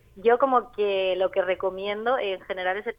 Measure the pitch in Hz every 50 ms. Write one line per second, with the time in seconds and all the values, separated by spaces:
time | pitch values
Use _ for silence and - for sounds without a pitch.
0 | _ - - 196 185 226 240 247 277 269 254 240 220 - - - 208 202 196 190
1 | 190 185 185 180 190 180 180 196 180 180 185 180 - 190 185 190 196 202 208 208
2 | 220 233 262 247 214 202 190 185 - - 196 185 180 185 185 208 208 233 226